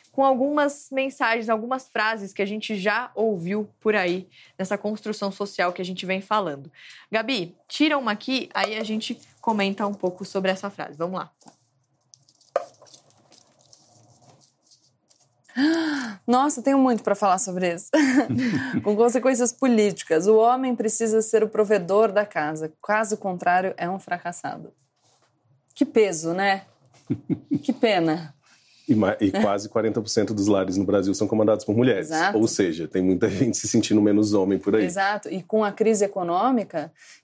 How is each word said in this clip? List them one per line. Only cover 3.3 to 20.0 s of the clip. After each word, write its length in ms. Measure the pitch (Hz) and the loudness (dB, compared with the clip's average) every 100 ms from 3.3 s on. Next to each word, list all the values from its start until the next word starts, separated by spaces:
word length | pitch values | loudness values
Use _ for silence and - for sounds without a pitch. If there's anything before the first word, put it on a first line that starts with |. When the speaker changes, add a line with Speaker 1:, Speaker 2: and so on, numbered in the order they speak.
| 190 175 208 208 _ | -2 -4 -4 -6 _
Speaker 1:
por 160 | 214 208 | 0 0
aí 320 | 180 185 180 _ - - | 0 -2 -6 _ -16 -8
nessa 180 | 190 202 | -6 -4
construção 560 | 208 214 214 208 196 | -6 -6 -8 -6 -6
social 400 | 190 202 - 180 | -6 -6 -2 -2
que 100 | 180 | -2
a 40 | 180 | -8
gente 220 | 185 180 | -8 -4
vem 140 | 190 | -4
falando. 500 | 196 214 175 139 139 - - - - | -2 -2 -2 -6 -14 -20 -20 -20 -6
Gabi, 440 | 220 226 269 196 - - | -4 -2 -4 -4 -10 -6
tira 300 | - 311 285 | 0 2 2
uma 120 | 233 | -2
aqui, 380 | 208 - 262 - | -4 -2 -4 -4
aí 240 | 196 196 214 | -4 -4 -4
a 40 | |
gente 360 | 214 214 - 233 - _ | -4 -4 -6 -10 -14 _
comenta 460 | - 214 196 196 208 | -2 0 0 -2 -4
um 80 | |
pouco 320 | 202 185 180 190 | -2 -6 -6 -8
sobre 240 | 196 190 | -4 -2
essa 220 | 190 202 | -2 -6
frase. 260 | - - 147 | -10 -12 -8
Vamos 220 | 170 185 | -6 -6
lá. 120 | - _ - _ _ _ _ _ _ _ _ _ _ - - _ - - _ _ _ - _ _ _ - _ _ _ _ _ _ _ _ _ _ _ _ _ _ _ _ _ 240 302 330 320 285 233 196 - | -10 _ -20 _ _ _ _ _ _ _ _ _ _ -10 -10 _ -20 -20 _ _ _ -20 _ _ _ -20 _ _ _ _ _ _ _ _ _ _ _ _ _ _ _ _ _ 0 2 2 -2 -4 -8 -8 0
Speaker 2:
Nossa, 360 | 247 294 269 | 2 2 0
tenho 160 | 269 277 | 2 4
muito 240 | 262 220 | 4 2
pra 120 | - 202 | 0 0
falar 220 | 196 185 | 2 2
sobre 360 | 190 180 180 | 0 -2 -2
isso. 160 | 170 - 311 277 262 247 240 | -2 0 2 4 4 2 0
<laughs> 440 | 247 160 - 247 | 0 -2 -2 -2
Com 120 | 202 214 | 0 2
consequências 560 | 240 240 254 240 240 | 2 2 2 2 0
políticas. 760 | - 262 226 208 175 | 0 2 4 2 0